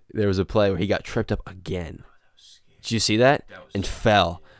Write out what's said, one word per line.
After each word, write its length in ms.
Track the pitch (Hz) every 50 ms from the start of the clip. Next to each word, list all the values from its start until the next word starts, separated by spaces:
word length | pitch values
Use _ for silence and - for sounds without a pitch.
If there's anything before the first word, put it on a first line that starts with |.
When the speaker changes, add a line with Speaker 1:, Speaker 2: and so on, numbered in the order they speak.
| - - -
Speaker 1:
there 140 | - 104 101
was 100 | 95 95
a 60 | 92
play 240 | - - 110 101 101
where 100 | 95 82
he 80 | 104
got 160 | 98 101 - -
tripped 280 | - - 120 107 -
up 100 | 107 - -
again. 540 | - 92 92 - - 95 90 85 78 87 85
Speaker 2:
Oh, 60 | -
that 280 | - _ _ _ _ _
was 80 | _ -
scary. 360 | - - - _ _ _ _
Speaker 1:
Did 100 | - -
you 80 | 113 110
see 180 | - - 107
that? 300 | 110 123 131 147 - - -
Speaker 2:
That 160 | - 95 -
was 60 | - -
Speaker 1:
And 100 | 101 98
Speaker 2:
scary. 140 | - - -
Speaker 1:
fell. 420 | - 117 107 101 87 85 90 - - - -